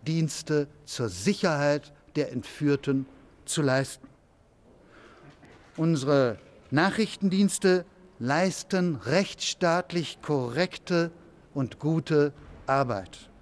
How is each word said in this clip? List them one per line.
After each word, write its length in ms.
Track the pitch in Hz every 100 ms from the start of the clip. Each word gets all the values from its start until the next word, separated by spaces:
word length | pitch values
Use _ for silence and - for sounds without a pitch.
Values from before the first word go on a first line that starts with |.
| -
Dienste 600 | 165 160 - - 151 143 - -
zur 220 | - 117
Sicherheit 840 | 90 110 202 185 147 147 147 - - - -
der 160 | 127
Entführten 720 | 127 - - 147 139 - 135 135 - - -
zu 180 | - -
leisten. 460 | 143 131 135 - - _ _ _ _ _ _ - - - - - - - - - - -
Unsere 640 | 160 160 131 139 123 98 - - -
Nachrichtendienste 1120 | 135 185 196 214 - 196 190 202 - 190 180 175 - - -
leisten 760 | 120 147 190 - - 190 180 139
rechtsstaatlich 1200 | 120 160 196 - - - 175 170 - 175 147 -
korrekte 920 | - 147 123 123 180 - - 175 170 - - - -
und 240 | - 131 -
gute 540 | 151 160 - 151 147 - - - -
Arbeit. 640 | 135 127 104 90 - - -